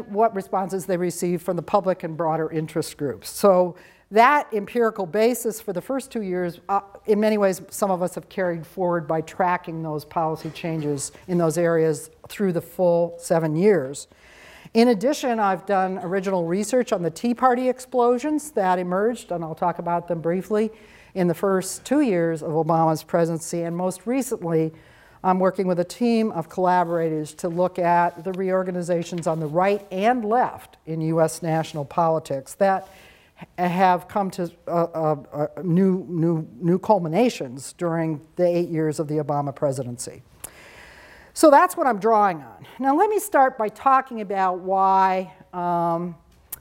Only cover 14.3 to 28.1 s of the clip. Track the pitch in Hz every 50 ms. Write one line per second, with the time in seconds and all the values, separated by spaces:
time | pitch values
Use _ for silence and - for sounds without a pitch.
14.3 | - - - - - - - - - 226 233 247 240 185 208 269 302 - - 254
15.3 | 233 226 208 196 190 175 - - 202 185 190 185 185 - - 170 185 196 185 196
16.3 | 190 180 170 165 180 202 208 - 262 254 240 - 220 185 175 160 - - - 240
17.3 | 240 - 254 262 240 247 254 254 240 247 - - - 247 240 240 247 240 269 302
18.3 | 302 294 - - - 220 190 185 180 185 180 180 180 190 208 233 247 226 - -
19.3 | 180 170 170 156 160 - 185 175 170 - 175 170 175 175 170 - 175 165 151 165
20.3 | 175 190 185 - 214 208 220 214 214 - - - - - - - - 190 180 175
21.3 | 160 - - 196 190 185 175 - - - - - 262 302 302 240 185 175 170 165
22.3 | 165 151 151 170 147 160 160 156 165 165 165 160 160 156 - - - 175 170 165
23.3 | 170 156 - - - 170 165 170 170 175 180 185 180 - - 226 254 277 247 -
24.3 | 226 - 175 165 165 160 160 160 160 - - - - - - - - - - 185
25.3 | 185 185 185 185 185 - 190 180 180 170 175 175 - - 240 240 233 220 220 220
26.3 | - 165 156 - - 190 185 180 180 180 175 170 175 165 165 165 156 156 151 151
27.3 | - - - 180 165 175 180 180 180 185 175 170 170 175 175 175